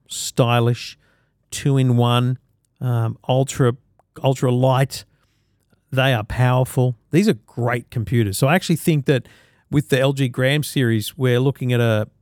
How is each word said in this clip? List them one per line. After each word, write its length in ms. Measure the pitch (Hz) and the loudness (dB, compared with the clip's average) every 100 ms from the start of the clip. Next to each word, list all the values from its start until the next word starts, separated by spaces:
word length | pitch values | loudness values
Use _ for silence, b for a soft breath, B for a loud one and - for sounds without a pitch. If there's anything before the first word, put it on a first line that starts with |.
| _ | _
stylish, 880 | - - - 120 120 117 120 - - _ _ _ _ _ | -12 -4 0 2 2 0 -2 -8 -18 _ _ _ _ _
two-in-one, 880 | - 147 135 127 120 120 120 123 127 _ _ _ _ | -6 -2 2 2 2 2 2 0 -4 _ _ _ _
um, 380 | 127 120 113 - - | -4 -2 -4 -6 -2
ultra, 460 | 131 135 - 123 117 _ _ _ - | 0 0 0 0 0 _ _ _ -4
ultra 280 | 135 135 131 | -2 0 0
light. 540 | 123 131 131 139 - - _ _ _ _ _ _ _ _ | 2 2 2 -2 -6 -16 _ _ _ _ _ _ _ _
They 240 | 131 131 | -2 0
are 100 | 117 | 0
powerful. 760 | 107 - 127 127 127 - 127 120 _ | -2 0 2 2 0 0 -2 -4 _
These 180 | 151 214 | 0 2
are 40 | |
great 560 | 120 _ - 120 123 - | -2 _ -6 -4 -4 -6
computers. 480 | 120 104 120 104 95 | -8 -2 0 0 0
So 100 | 135 | 0
I 80 | 185 | 2
actually 200 | - 165 | 0 -2
think 300 | - 151 135 | 0 0 0
that 220 | 135 b b b b b | -2 b b b b b
with 180 | 143 - | -2 0
the 100 | - | 2
L 140 | 135 | 2
G 160 | 139 131 | 0 -2
Gram 340 | 123 131 151 | 0 0 0
series, 540 | - 143 120 113 - - | -2 -2 0 0 -2 -4
we're 220 | 127 123 | 0 2
looking 320 | 135 - 123 | 0 -2 -2
at 60 | 120 | 0
a, 300 | 117 107 107 _ | 2 0 -2 _